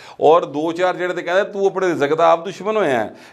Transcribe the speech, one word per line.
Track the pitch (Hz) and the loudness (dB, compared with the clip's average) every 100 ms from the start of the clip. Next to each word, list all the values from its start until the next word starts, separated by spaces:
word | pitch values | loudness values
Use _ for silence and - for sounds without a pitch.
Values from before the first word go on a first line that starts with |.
| - - | -20 0
और | 139 165 | 4 4
दो | 170 143 160 | 2 -4 -4
चार | 165 180 165 | -2 -2 -2
जेड़े | 175 | -4
ते | 175 | -6
कहंदे, | 170 185 | -2 -2
"तू | 202 202 196 | -2 0 -2
अपने | 175 185 | 0 -2
रिज़्क | 147 143 156 | 0 0 2
दा | 165 | 4
आप | 165 | 4
दुश्मन | 185 175 190 220 | 0 -8 -4 -2
होया | 170 123 | 0 0
है।" | 101 - - | -2 -8 -18